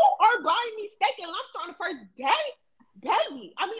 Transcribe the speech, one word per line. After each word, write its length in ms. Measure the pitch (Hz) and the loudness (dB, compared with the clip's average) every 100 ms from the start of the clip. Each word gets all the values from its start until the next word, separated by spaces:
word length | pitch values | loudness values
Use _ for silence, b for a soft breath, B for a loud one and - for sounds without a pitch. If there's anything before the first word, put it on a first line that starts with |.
| 807 - | 8 6
are 220 | 415 480 | 4 4
buying 320 | 294 381 480 440 | 2 0 -2 -8
me 140 | 415 | -12
steak 280 | - 403 - | -2 -2 -2
and 80 | 339 | -8
lobster 280 | 370 523 - | -8 -10 -10
on 60 | 339 | -12
the 60 | - | -6
first 240 | 349 294 196 - | -6 -6 -12 -4
date, 380 | 269 622 605 - _ _ _ 196 | 0 0 0 -10 _ _ _ -8
baby, 540 | 247 392 622 277 180 - | 0 0 0 -6 -12 -6
I 80 | |
mean, 120 | 370 | -6